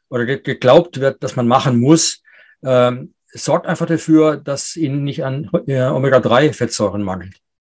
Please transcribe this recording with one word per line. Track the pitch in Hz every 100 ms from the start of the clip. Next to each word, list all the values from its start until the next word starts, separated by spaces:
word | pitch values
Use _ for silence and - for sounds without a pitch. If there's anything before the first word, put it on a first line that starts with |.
| _
oder | 123 117
ge-, | 135
geglaubt | - 131 127 156 170 131
wird, | 135 -
dass | 135 -
man | 120
machen | 123 139 120
muss. | 127 160 - - _ _ _ _
Ähm, | 131 127 123 123 147 _ _
sorgt | - - 165 -
einfach | 180 165
dafür, | 160 - 156 156 147
dass | 143 139 - 170
ihnen | 147 143
nicht | 143 151
an, | 135 135 160 - -
äh, | 131
Omega-drei-Fettsäuren | 127 139 135 127 113 120 151 - 117 - 104 101
mangelt. | 101 92 92 - _ _ _